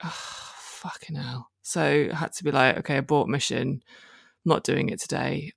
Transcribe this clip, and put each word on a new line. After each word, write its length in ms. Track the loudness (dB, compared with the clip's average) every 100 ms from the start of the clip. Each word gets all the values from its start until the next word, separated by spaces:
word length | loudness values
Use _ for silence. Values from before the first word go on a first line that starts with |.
"Oh, 480 | -10 -10 -10 -12 -14 -16
fucking 600 | -16 -12 -12 -12 -8 -8
hell." 340 | -6 -8 -10 _
So 460 | -4 0 4 4 4
I 20 |
had 180 | 0 -4
to 100 | -2
be 60 | 0
like, 240 | 4 6 4
"Okay, 200 | 0 0
abort 300 | 4 4 4
mission. 540 | 2 0 0 0 -2 -6 -20 -20 -20 _ _
Not 180 | 0 2
doing 240 | 2 0 0
it 100 | -4
today. 520 | -4 -2 -2 -4 -6